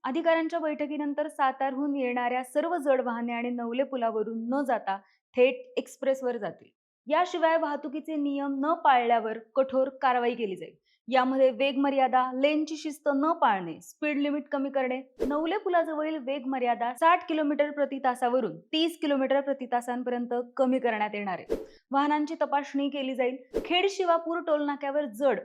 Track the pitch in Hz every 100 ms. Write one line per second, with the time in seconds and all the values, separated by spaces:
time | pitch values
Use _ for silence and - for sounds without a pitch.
0 | 247 269 330 330 320 339 311 294 294 294
1 | 294 285 302 302 269 269 269 269 294 277
2 | 247 247 240 254 254 294 330 349 285 262
3 | 247 233 233 240 240 240 233 240 269 269
4 | 226 220 208 226 233 269 269 226 - 196
5 | _ _ _ - 254 254 - - 262 -
6 | 269 269 254 233 190 - - _ _ _
7 | - 302 349 349 320 330 302 294 294 302
8 | 302 311 285 277 277 277 285 339 302 254
9 | 233 233 220 220 - - 269 262 269 269
10 | 269 247 240 240 214 175 160 _ _ _
11 | - 254 254 269 262 220 269 254 277 269
12 | 262 254 254 254 285 302 311 311 311 285
13 | 294 277 302 339 277 196 170 160 - -
14 | 302 285 285 294 294 285 269 269 254 254
15 | 262 - 262 294 320 403 415 349 320 302
16 | 311 311 247 277 247 262 240 233 240 254
17 | 330 349 349 311 294 294 294 294 277 269
18 | 269 240 240 254 214 165 _ 311 330 330
19 | 311 277 262 277 277 277 247 240 240 247
20 | 247 240 240 240 240 - 254 254 254 220
21 | 214 208 202 196 - - - - _ 269
22 | 294 302 302 330 277 277 277 277 285 285
23 | 262 254 247 254 - - - 349 392 392
24 | 359 330 330 339 330 302 285 285 277 285
25 | 285 208 277 196